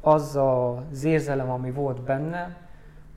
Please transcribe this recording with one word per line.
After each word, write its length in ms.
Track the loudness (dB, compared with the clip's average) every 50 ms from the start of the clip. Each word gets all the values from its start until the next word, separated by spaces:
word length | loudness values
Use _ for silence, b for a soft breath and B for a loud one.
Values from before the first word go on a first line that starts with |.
az 340 | 8 6 6 6 4 0 0
az 680 | 2 4 4 4 4 2 0 -2 -4 -6 -8 -8 -2 2
érzelem, 460 | 2 2 2 2 0 -2 -2 0 -2
ami 220 | -2 -2 -4 -4
volt 300 | -2 -2 -2 -2 -2 -4
benne, 560 | -2 -2 -2 0 0 -4 -4 -6 -6 -8 -10 B B B B B B B B B B B B